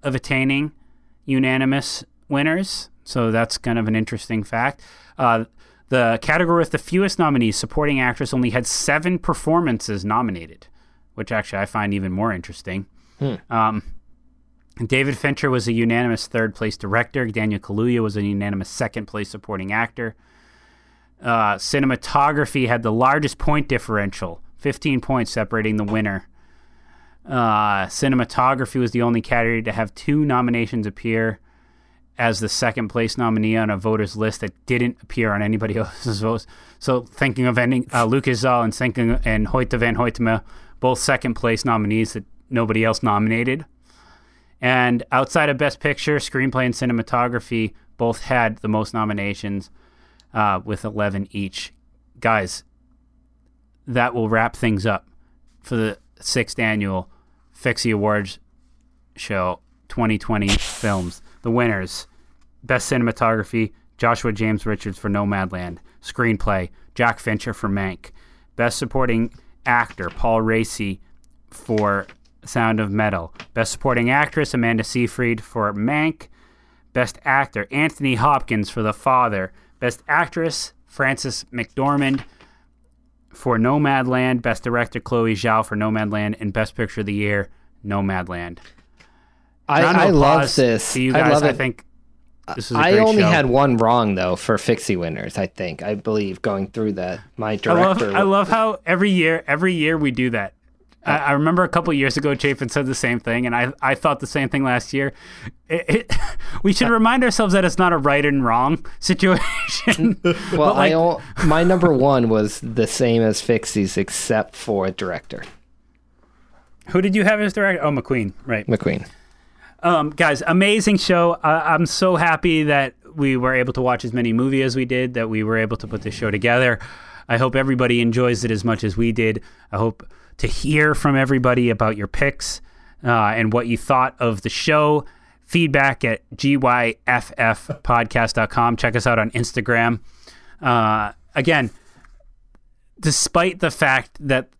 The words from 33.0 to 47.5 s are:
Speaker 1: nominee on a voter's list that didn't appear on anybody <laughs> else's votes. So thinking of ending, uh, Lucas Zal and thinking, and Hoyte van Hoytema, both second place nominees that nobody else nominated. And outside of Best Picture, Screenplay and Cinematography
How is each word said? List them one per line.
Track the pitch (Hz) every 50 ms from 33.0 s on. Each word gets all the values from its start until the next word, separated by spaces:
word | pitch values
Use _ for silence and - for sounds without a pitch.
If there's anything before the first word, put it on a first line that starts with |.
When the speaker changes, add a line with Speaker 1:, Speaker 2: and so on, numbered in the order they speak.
| 113 110 - -
Speaker 1:
nominee | 120 117 113 110 107 110 110 113
on | 113 107
a | 104 95
voter's | 95 110 110 107 104 98 -
list | 107 110 110 104 -
that | - 101 - _ _
didn't | - 127 120 120 120 120 _ -
appear | - - - 117 110 101
on | 101
anybody | 104 104 107 107 107 107 104
<laughs> | 95
else's | - - - - - 127 110 98
votes. | 104 113 117 113 - - - - - - - _
So | - - 131 123
thinking | 120 - - - 143 139 117 127 127
of | 127 120 117
ending, | 120 120 131 123 123 - -
uh, | 123 120
Lucas | 113 117 139 - 131 127 110
Zal | 110 131 127 120 117
and | 113 107
thinking, | - 127 123 110 - 120 113 113 - -
and | 117 110 107 107 -
Hoyte | - 131 127 120 - 120
van | 117 120 113
Hoytema, | 101 123 120 117 - 120 113 113 107 - - - - - - - -
both | - 127 127 120
second | - - 139 127 - 131 117
place | - - 117 113 110 -
nominees | 127 113 113 107 101 107 110 113 107 -
that | 110 101 _ - - _ _
nobody | 131 120 117 107 110 110 110
else | 113 113 - -
nominated. | 117 104 104 104 110 113 113 120 123 131 151 156 - _ _ _ _ _ _ - - - _ _ _ _ _ _ _ _ _
And | - 123 123 127 123 123 120 120 - _
outside | - 127 135 131 - 170 151 147
of | 143 123
Best | 147 143 127 -
Picture, | - 151 143 - - - 147 147
Screenplay | - - - 135 127 135 123 127 127
and | 123 117
Cinematography | - 139 123 120 117 110 - - 123 123 123 120 120 110 -